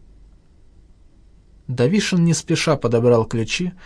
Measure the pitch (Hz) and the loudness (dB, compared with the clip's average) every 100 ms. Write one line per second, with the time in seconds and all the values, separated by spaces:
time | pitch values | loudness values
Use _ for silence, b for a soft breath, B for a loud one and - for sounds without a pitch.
0 | - - - - _ _ - - - _ | -20 -20 -20 -20 _ _ -20 -20 -20 _
1 | - _ - - _ - - 120 127 208 | -20 _ -20 -20 _ -18 -8 -2 0 0
2 | - 180 170 156 - 156 165 143 127 117 | 0 2 2 0 -2 -2 0 -2 0 2
3 | 120 117 113 117 110 - 180 B | 4 2 2 -4 -4 -6 -6 B